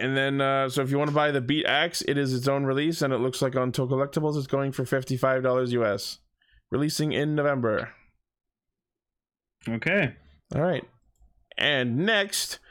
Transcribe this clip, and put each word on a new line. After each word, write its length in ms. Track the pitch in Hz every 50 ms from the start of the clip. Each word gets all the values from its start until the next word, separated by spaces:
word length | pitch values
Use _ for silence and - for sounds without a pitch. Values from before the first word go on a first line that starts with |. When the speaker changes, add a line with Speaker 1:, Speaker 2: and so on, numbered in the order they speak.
Speaker 1:
And 160 | 117 135 135
then, 240 | 135 135 139 139 139
uh, 280 | 135 135 135 135 135 131
so 140 | 131 143
if 80 | 135 131
you 80 | 139 139
wanna 140 | 151 147
buy 180 | 143 151 147 151
the 100 | 143 139
Beat 240 | 123 127 147 156 -
Axe, 360 | - 131 147 165 175 - - - -
it 100 | 143 143
is 160 | 139 131 127
its 140 | 123 123 139
own 160 | 139 139 139
release, 380 | 135 131 139 151 165 165 -
and 100 | 151 135
it 60 | 131 113
looks 220 | 123 131 127 -
like 140 | 143 131 131
on 160 | 131 127 127
Tow 160 | - 147 131
Collectibles 500 | 127 135 131 139 139 - 160 156 151 147
it's 120 | 147 135 -
going 240 | - 139 139 139
for 120 | 131 - 127
fifty-five 580 | - 139 131 127 - 131 123 135 131 131 131 127
dollars 280 | 127 127 127 127 123
U 120 | 120 120 117
S. 340 | 104 98 - - - - - _ _ _ _ _ _ _ _ _ -
Releasing 420 | - 131 147 156 - - 151 151
in 240 | - 120 147 151 151
November. 540 | 151 143 147 139 131 117 110 107 - - - - - _ _ _ _ _ _ _ _ _ _ _ _ _ _ _ _ _ _ _ _ _ _ _ _ _ _ _ _ _ _ _ _ - 117
Speaker 2:
Okay. 460 | 117 113 - 160 190 202 156 131 - - - - - _ _ - -
Speaker 1:
All 80 | 135
right. 220 | 160 180 165 - - - _ _ _ _ _ _ - - _ _ _ - -
And 420 | - - 147 147 131 123 120 117 139
next, 600 | 180 220 226 202 196 202 - - - - - - _ -